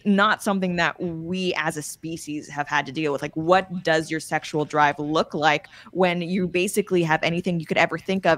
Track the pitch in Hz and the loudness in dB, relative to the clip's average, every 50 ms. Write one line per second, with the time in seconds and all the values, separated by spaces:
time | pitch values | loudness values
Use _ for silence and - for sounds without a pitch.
0 | _ 208 196 196 202 214 196 - - 220 196 196 185 180 175 175 170 151 - - | _ 2 4 4 4 4 2 0 0 -2 0 0 0 -2 0 0 0 0 0 -2
1 | 180 175 165 160 160 165 185 185 185 180 - - 151 165 160 151 143 - - - | -6 -6 -4 -6 -6 -6 -4 -2 -2 -2 -2 0 -2 -2 -4 -4 -8 -10 -12 -12
2 | - 160 165 160 - - 147 151 - - 151 147 147 - 147 147 143 135 131 156 | -10 -10 -10 -10 -10 -10 -10 -10 -10 -10 -8 -8 -4 -2 0 -2 -2 -2 -4 -2
3 | 156 147 139 131 147 147 - 160 160 165 185 190 185 185 175 185 - 165 160 160 | -2 -2 -2 -2 -4 -6 -6 -4 2 4 4 4 4 0 -10 -4 0 2 2 2
4 | 160 160 160 156 - - 160 156 - - - 151 151 - - 151 147 143 143 - | 2 -2 -6 -8 -4 -4 -4 -4 -4 -2 -4 -4 -2 0 2 4 4 4 2 0
5 | 147 147 156 160 165 - - 160 147 156 147 143 - - - - - - - 170 | -4 0 0 0 0 0 -2 0 2 2 2 2 -2 -10 -20 -20 -20 -8 0 2
6 | 185 180 175 175 170 165 185 196 180 175 180 180 180 208 - 214 196 - 190 180 | 2 2 2 0 -2 -2 -2 -2 -2 0 0 -2 -2 0 0 -2 -2 2 2 2
7 | 170 160 156 160 - 156 170 175 - 190 175 165 156 - 196 - 165 170 160 160 | 2 2 2 2 2 0 -2 0 -2 0 -2 -2 -2 0 2 2 2 2 0 -6
8 | - - 190 190 - 175 160 | -4 -2 -2 2 2 2 2